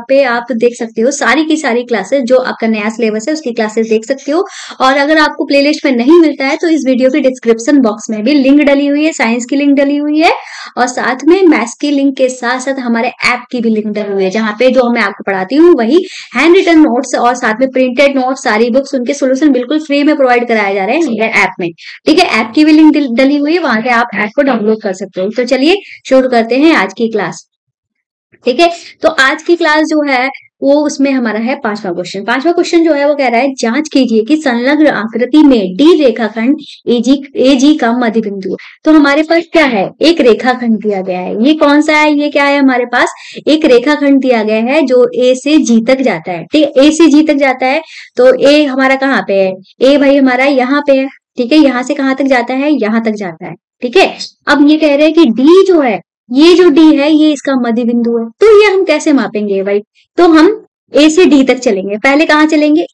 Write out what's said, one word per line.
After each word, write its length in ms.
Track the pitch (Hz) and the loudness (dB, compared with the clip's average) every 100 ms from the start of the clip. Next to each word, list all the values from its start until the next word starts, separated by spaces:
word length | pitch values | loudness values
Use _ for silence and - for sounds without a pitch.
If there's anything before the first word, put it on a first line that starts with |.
| 233 | -2
पे 140 | 269 | 0
आप 280 | 254 240 240 | 0 -2 -4
देख 220 | 233 240 233 | -2 -2 -2
सकते 220 | 226 226 | -8 -4
हो 100 | 240 | -2
सारी 340 | - 233 277 | -2 -2 0
की 120 | 311 302 | 0 -2
सारी 260 | 262 247 | -2 -4
classes, 400 | 247 220 185 277 | -4 -6 -2 -2
जो 120 | 233 254 | 0 0
आपका 300 | 254 220 226 | 0 -4 -4
नया 220 | 220 214 | -2 -4
syllabus 360 | 226 220 220 302 | -4 -4 -4 -6
है 60 | |
उसकी 180 | 311 247 | -6 -6
classes 360 | 233 214 226 220 | -6 -4 -4 -2
देख 160 | 220 | -2
सकते 280 | 220 262 - | -4 -8 -4
हो। 120 | 320 392 - - - | -4 -4 -10 -14 -2
और 160 | 262 285 | 0 0
अगर 220 | 285 311 | 0 0
आपको 260 | 294 302 | 0 -4
playlist 400 | 285 277 285 294 294 | -2 0 0 0 -2
में 60 | |
नहीं 260 | 240 247 349 | 0 4 4
मिलता 260 | 311 269 269 | 4 0 -4
है 100 | 311 | -2
तो 120 | 349 | -2
इस 160 | 311 247 | -2 0
video 240 | 247 262 | 0 0
के 100 | 294 | 0
description 600 | 262 254 233 226 - 285 | -2 -2 -2 -2 0 2
box 280 | 220 220 - | 2 -2 -8
में 120 | 214 | -4
भी 100 | 226 | 0
link 260 | 302 262 294 | 2 4 4
डली 260 | 285 277 285 | 4 2 0
हुई 180 | 285 | 0
है, 80 | 311 | -2
science 320 | 311 226 240 | -2 -2 -2
की 120 | 240 277 | -4 -2
link 200 | 285 277 | 0 2
डली 200 | 285 294 | 0 -2
हुई 220 | 294 302 | -2 0
है 120 | 349 - - - - 226 | 0 -2 -8 -18 -10 -6
और 80 | 254 | -4
साथ 380 | 254 220 262 | -4 -6 -2
में 180 | 302 381 359 | 2 4 4
maths 280 | 233 226 - | 2 -2 -6
की 100 | 294 | -4
link 260 | 277 277 269 | 0 -2 0
के 120 | 254 | -2
साथ 320 | 254 240 254 | -2 -6 -6
साथ 180 | 277 269 | -6 -6
हमारे 280 | 240 226 247 | -4 -4 -4
ऐप 360 | - 226 247 - | -4 -4 -4 -6
की 80 | 247 | -4
भी 100 | 226 | -2
लिंक 160 | 214 214 | -2 -4
डली 260 | 208 202 | -6 -6
हुई 120 | 196 | -4
है, 60 | 190 | -2
जहाँ 260 | 214 220 214 | -2 -4 0
पे 120 | 254 | 0
जो 200 | 254 240 | 2 0
मैं 100 | 233 | 0
आपको 220 | 196 202 | -4 -6
पढ़ाती 320 | - 190 185 277 | -6 -6 -2 2
हूँ 180 | 349 | 4
वही 300 | 277 226 339 370 - - 247 | 4 2 0 -2 -10 -10 0
हैंड 200 | 320 370 | 2 4
रिटन 220 | 330 320 | 4 4
notes 360 | 269 240 - | 4 0 -4
और 200 | 285 240 | -2 -2
साथ 260 | 254 226 220 | -2 -4 -2
में 80 | 262 | -2
printed 460 | 254 254 247 277 269 | 0 -2 0 0 0
notes, 260 | 254 269 | -4 -4
सारी 260 | 240 214 240 | -2 0 0
books, 240 | 262 269 | -2 -2
उनके 200 | 262 247 | -4 -4
solution 380 | 277 262 262 302 | -2 -2 2 2
बिल्कुल 280 | 247 247 302 | 0 -2 -4
free 220 | 302 285 | -2 0
में 100 | 285 285 | 0 2
provide 320 | 254 240 233 | 2 0 0
कराए 260 | 220 196 | -2 -2
जा 100 | 202 | -4
रहे 120 | 190 302 | -2 -2
हैं 60 | |
हमारे 280 | 302 214 220 208 | -2 -4 -4 -2
ऐप 100 | 190 - | -2 -4
में, 100 | 170 165 - - 202 | -10 -10 -20 -6 -2
ठीक 120 | - | 0
है। 80 | 226 220 | 0 -2
ऐप 120 | 233 | -2
की 100 | 311 | 0
भी 80 | 302 | 4
link 200 | 311 311 | 4 4
डल-, 180 | 294 269 233 | 2 -2 0
डली 180 | 269 294 | 0 0
हुई 160 | 294 | -2
है, 60 | 349 | -2
वहां 240 | 302 220 | -2 -4
से 80 | 247 | -2
आप 180 | 233 247 | -2 -2
ऐप 160 | 202 214 285 | -4 -4 -2
को 60 | |
डाउनलोड 400 | 269 226 208 220 | -2 0 -2 -2
कर 100 | 202 | -4
सकते 260 | 190 196 - | -8 -10 -6
हो। 80 | 196 | -6
तो 160 | 220 | -4
चलिए 320 | 247 262 302 392 - - - | -2 0 0 0 -4 -14 0
शुरू 200 | 262 262 | 0 2
करते 300 | 233 226 254 | -2 0 2
हैं 160 | 320 | 2
आज 180 | 262 190 | 2 -2
की 160 | 220 226 | -4 -4
class, 360 | 214 180 180 - _ _ _ _ _ _ _ _ _ 247 | -4 -6 -10 -20 _ _ _ _ _ _ _ _ _ -4
ठीक 140 | 262 | 0
है। 100 | 339 - - - | 0 -2 -16 -4
तो 60 | 214 233 | -2 0
आज 220 | 262 302 | -2 -2
की 120 | - 339 | -2 -2
class 280 | 320 302 311 | 0 -2 -2
जो 160 | 302 | -2
है 260 | 285 254 262 - _ - | -2 -2 -4 -8 _ -6
वो 120 | 269 294 277 | 0 0 0
उसमें 240 | 262 277 | -2 -2
हमारा 280 | 262 226 208 | -2 -4 -4
है 140 | 233 277 | -4 -4
पांचवा 300 | 220 214 190 | -6 -6 -8
question। 320 | 175 175 196 | -8 -8 -8
पांचवा 280 | 220 262 311 | -6 -2 -2
question 320 | 349 - 339 | -2 0 0
जो 80 | 330 | 0
है 140 | 285 285 | 0 0
वो 60 | |
कह 140 | 294 254 | 0 -2
रहा 120 | 226 | 0
है, 120 | 277 | -2
"जांच 340 | 269 233 269 311 | -4 -4 -4 -2
कीजिए 340 | 277 220 220 | 0 0 0
कि 120 | 226 311 | 0 -2
संलग्न 500 | 277 233 254 294 294 | -2 -2 0 0 0
आकृति 560 | - 214 226 247 302 | 0 -4 -6 0 4
में 340 | 285 233 185 185 | 4 4 0 2
D 160 | 311 330 | 2 4
रेखाखंड 560 | 262 233 214 226 233 311 - - - | 2 0 -4 -4 -2 -2 -6 -10 -4
एजी, 260 | 233 233 277 - - | -2 0 -2 -4 -2
एजी 380 | 254 262 285 302 | 2 2 2 2
का 140 | 233 | 0
मध्य 280 | 247 233 226 | -2 -2 -2
बिंदु।" 360 | 196 196 190 190 - - | -4 -6 -8 -10 -14 -6
तो 80 | 311 | 2
हमारे 300 | 311 277 285 | 4 4 0
पास 220 | 320 339 339 | 0 -2 0
क्या 120 | 330 | 0
है, 240 | 277 214 180 - | 0 0 -4 0
एक 180 | 302 339 | 0 2
रेखाखंड 580 | 240 208 254 247 240 208 | 2 2 0 -2 -2 -2
दिया 180 | 214 196 | -2 -4
गया 180 | 185 180 | -4 -6
है। 240 | 180 196 262 | -6 -2 0
ये 80 | |
कौन 280 | 311 294 294 | 2 2 2
सा 140 | 302 302 | 2 0
है, 160 | 302 294 | 0 0
ये 120 | 294 | -2
क्या 140 | 294 | 0
है, 140 | 285 285 | 0 2
हमारे 280 | 269 247 240 | 2 0 -2
पास 260 | 247 330 - - 233 - | -2 -2 -6 -18 -8 -2
एक 180 | 311 | 0
रेखाखंड 560 | 302 240 294 294 285 269 | 4 2 2 0 2 2
दिया 220 | 254 233 | 2 0
गया 180 | 214 220 | 0 -2
है 180 | 233 302 254 | 0 0 0
जो 200 | 254 240 - | 2 0 0
ए 180 | 254 | 0
से 220 | 254 285 302 | 0 0 0
जी 220 | 226 226 | 2 0
तक 160 | 226 262 | 2 0
जाता 320 | 254 165 185 | -2 -4 -6
है, 120 | 170 | -10
ठीक 220 | 175 302 294 | -4 0 0
है, 200 | 254 294 | 2 2
ए 40 | |
से 160 | 311 320 | 4 4
जी 160 | 294 | 4
तक 120 | 311 | 2
जाता 320 | 277 269 254 262 | 0 0 0 -2
है। 160 | 302 320 - - - | -4 -6 -18 -8 0
तो 160 | 254 - 277 | 2 4 4
ए 160 | 302 | 4
हमारा 320 | 285 262 262 262 | 2 0 0 0
कहाँ 260 | 269 226 190 | -2 -2 -2
पे 60 | |
है, 180 | 196 190 185 - - | -2 -2 -4 -14 0
ए 140 | 262 285 | 2 4
भाई 180 | 269 285 | 4 4
हमारा 280 | 269 247 | 2 2
यहाँ 380 | 277 262 254 294 285 | 0 0 0 -2 0
पे 120 | 269 | 0
है, 80 | 277 - _ - | -2 -10 _ -6
ठीक 140 | 240 | 0
है। 60 | 311 | 2
यहाँ 240 | 269 247 | 2 0
से 120 | 254 | -6
कहाँ 200 | 285 269 | -4 -4
तक 100 | 262 | -2
जाता 300 | 269 254 233 | 0 -2 -2
है, 180 | 262 302 | -4 -2
यहाँ 320 | 269 220 226 | -2 -2 -2
तक 100 | 226 | -2
जाता 320 | 208 185 165 170 | -4 -8 -12 -16
है, 80 | 175 _ _ | -16 _ _
ठीक 140 | 247 370 | -2 0
है। 200 | - - - _ - | 0 -2 -16 _ -2
अब 200 | 285 294 | 2 4
ये 60 | 311 | 2
कह 180 | 311 | 2
रहे 120 | 285 311 | 2 2
हैं 80 | |
कि 100 | 320 | 4
D 400 | 262 226 285 381 392 | 2 4 4 6 6
जो 140 | 330 | 2
है, 180 | 254 185 - _ - | 0 -4 -8 _ -6
ये 220 | 254 330 | 2 4
जो 140 | 349 349 | 6 4
D 140 | 285 311 277 | 6 4 4
है 140 | 302 | 2
ये 200 | 302 311 | 2 2
इसका 220 | 285 285 262 | 0 -2 -4
मध्य 280 | 240 226 | -2 -2
बिंदु 320 | 233 240 233 233 | -2 -2 -2 -4
है, 60 | 226 - | -6 0
तो 200 | 427 415 | 4 6
ये 40 | 415 | 4
हम 120 | 381 | 2
कैसे 280 | 330 302 311 | 0 -2 0
मापेंगे 500 | 269 202 214 208 196 | 0 -2 -4 -4 -4
भाई? 180 | 196 208 - _ _ - | -2 -4 -6 _ _ 0
तो 80 | 339 | 2
हम 200 | 320 359 440 - _ _ | 4 4 0 -8 _ _
ए 160 | 277 311 | 2 2
से 140 | 311 | 4
D 180 | 330 285 | 4 4
तक 160 | 262 254 | 2 0
चलेंगे। 380 | 254 196 196 208 | -2 -4 -4 -4
पहले 260 | 269 285 320 | 0 0 2
कहाँ 200 | 302 311 | 2 2
चलेंगे, 380 | 311 302 311 339 | 2 2 0 -2